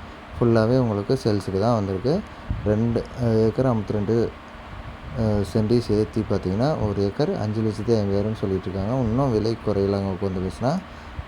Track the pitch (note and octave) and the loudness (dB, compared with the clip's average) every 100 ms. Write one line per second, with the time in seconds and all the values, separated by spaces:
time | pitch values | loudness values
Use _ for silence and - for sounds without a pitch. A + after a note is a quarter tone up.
0 | - - - - A#2+ A2+ A2 C3 A#2 G2+ | -14 -16 -14 0 4 6 6 4 2 0
1 | G2+ C3 A2+ G2+ F#2+ F#2+ A2+ A2+ G2 F#2 | 0 0 2 0 0 0 2 2 0 -2
2 | B2 F#3+ - - - - G#2 G#2+ A#2 A2+ | 0 -2 -4 -10 -6 -2 0 2 2 0
3 | - - A#2 A2 A2 A2+ C3 A2+ G2+ G#2 | -4 -2 2 4 4 2 2 0 0 -2
4 | G2+ A#2 G#2 - - - - - - - | 2 2 0 -4 -16 -16 -14 -14 -14 -14
5 | - B2 A2 G#2 F#2+ A2+ G#2+ A#2+ - G#2 | -10 -2 2 2 2 0 4 2 4 2
6 | G#2+ A2 G#2+ G2 F#2 G2+ C#3+ A#2 G#2+ G2 | 2 -2 0 -2 0 0 0 0 0 0
7 | G2 A2+ D3+ - G#2+ A2 A2 G#2+ A2 A2+ | 0 0 -2 0 -2 0 -2 -2 0 2
8 | G2+ G2 G#2+ A2 G2+ F#2 F#2 F#2+ G2+ C3+ | 2 0 0 -2 0 -2 -2 -4 -2 0
9 | A2+ A#2+ C#3 G#2+ A2 A2 G#2+ G2 G2 G2 | 0 2 2 2 0 0 0 2 2 2
10 | G2 F2+ G2 F#2 F#2 - A#2+ F#3 - - | -2 -2 -2 -2 -4 -2 -2 -2 -6 -14
11 | - - | -12 -10